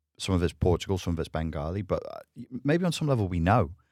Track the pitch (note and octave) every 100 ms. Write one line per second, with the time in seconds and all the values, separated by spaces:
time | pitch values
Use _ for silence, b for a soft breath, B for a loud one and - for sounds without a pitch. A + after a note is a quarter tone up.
0 | _ - - F2+ E2+ - F#2 E2 - F#2+
1 | - E2 D2+ D#2+ D#2+ D#2 D2+ G2 F#2+ F2
2 | - G1+ - - - B2 C#3 E3+ F3+ -
3 | D3+ B2 F#2+ F2 E2+ A#2 D#2 - b